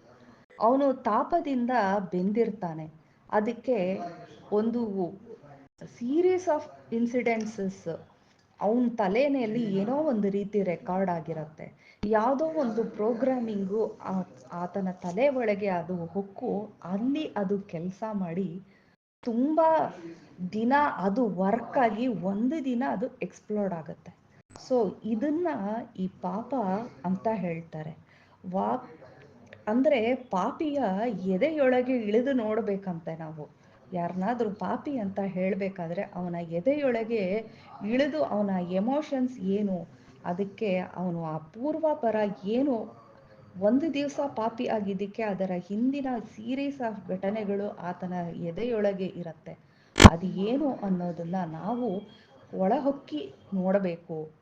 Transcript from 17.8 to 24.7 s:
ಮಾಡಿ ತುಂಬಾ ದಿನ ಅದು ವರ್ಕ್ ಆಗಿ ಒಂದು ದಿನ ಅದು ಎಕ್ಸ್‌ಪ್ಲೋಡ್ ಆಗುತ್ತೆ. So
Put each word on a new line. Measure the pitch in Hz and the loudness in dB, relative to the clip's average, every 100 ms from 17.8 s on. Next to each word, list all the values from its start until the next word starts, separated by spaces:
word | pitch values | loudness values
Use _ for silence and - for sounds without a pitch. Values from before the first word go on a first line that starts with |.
| 180 185 220 | -8 -6 -6
ಮಾಡಿ | 208 180 170 185 175 - - _ _ _ _ - | -4 -4 -2 -4 -6 -14 -20 _ _ _ _ -4
ತುಂಬಾ | 226 269 311 320 320 - 180 - 165 - - 180 | 0 2 4 6 4 2 -4 -14 -16 -20 -10 -6
ದಿನ | 208 233 277 294 - | 0 4 4 4 2
ಅದು | 190 202 240 | 0 2 0
ವರ್ಕ್ | 175 190 233 - 285 | 2 0 0 0 2
ಆಗಿ | 240 208 254 | 2 2 -2
ಒಂದು | 196 175 202 247 320 269 | -2 -2 0 0 -2 -2
ದಿನ | 240 277 | -2 -2
ಅದು | 226 247 - | -2 -4 -6
ಎಕ್ಸ್‌ಪ್ಲೋಡ್ | 180 - _ 214 196 | -10 -10 _ -2 -2
ಆಗುತ್ತೆ. | 170 156 165 - - _ - _ - | -4 -8 -14 -16 -20 _ -20 _ -20
So | - | 0